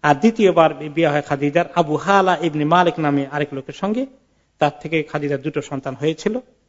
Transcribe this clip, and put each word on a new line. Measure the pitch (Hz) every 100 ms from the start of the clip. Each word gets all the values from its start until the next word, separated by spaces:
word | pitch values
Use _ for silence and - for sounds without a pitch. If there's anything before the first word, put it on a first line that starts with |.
আর | 151
দ্বিতীয়বার | 143 214 220 202 170 160
বিয়ে | 147 151 147 165
হয় | 147
খাদিজার | 143 143 143 170 170
আবু | - 160 151
হালা | 156 196 190 170
ইবনে | 170 151
মালিক | 147 170 175 165
নামে | 151 143 135
আরেক | 143 147
লোকের | 135 -
সঙ্গে, | 143 190 214 269 _ _ _ _ _
তার | 147 -
থেকে | 156 160
খাদিজার | 151 147 147 139
দুটো | 139 147
সন্তান | 135 135 135
হয়েছিল। | 127 151 160 208 226 - _